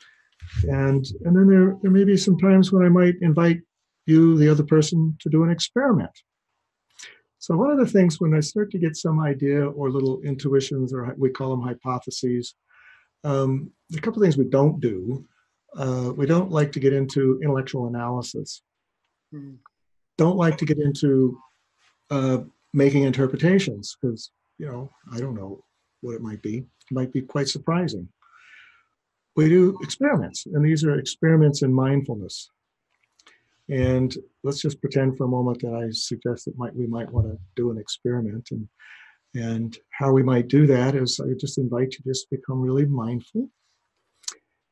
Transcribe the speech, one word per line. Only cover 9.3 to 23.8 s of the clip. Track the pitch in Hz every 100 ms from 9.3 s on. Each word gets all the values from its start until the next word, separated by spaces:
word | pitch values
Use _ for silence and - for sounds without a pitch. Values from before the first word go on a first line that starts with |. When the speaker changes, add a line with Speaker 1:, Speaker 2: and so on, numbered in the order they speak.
| 135 139 143 143
Speaker 1:
or | 147 135
little | 135 131 131
intuitions, | 147 135 143 135 135 135 127
or | 131
hy-, | 120 -
we | 135
call | 131 131
them | 127
hypotheses, | 123 120 131 127 - - 127 123 120 - _ _ _ _ _ _
um, | 151 139 135 135 151 _ - 160
a |
couple | 226 226
of |
things | 190 139
we |
don't | 127 139 147 151
do. | 120 95 98 135 - _ _ _ _ -
Uh, | 135 127 123
we | 127 139
don't | 170 190
like | 156 147
to | 143
get | 135
into | 139 135 139 131 131
intellectual | 143 135 131 131 120
analysis. | 120 120 123 120 - - - _ _ _ _ _ _ _
Speaker 2:
Hmm. | 151 139 127 _ _ _ _ _ -
Speaker 1:
Don't | 165 185
like | 165 156
to | 156
get | 151
into, | 147 139 147 135 131 123 _ _ _ _ _ _ -
uh, | 143 135 127 - _ _
making | 143 139 139
interpretations, | 135 131 131 - 165 190 190 104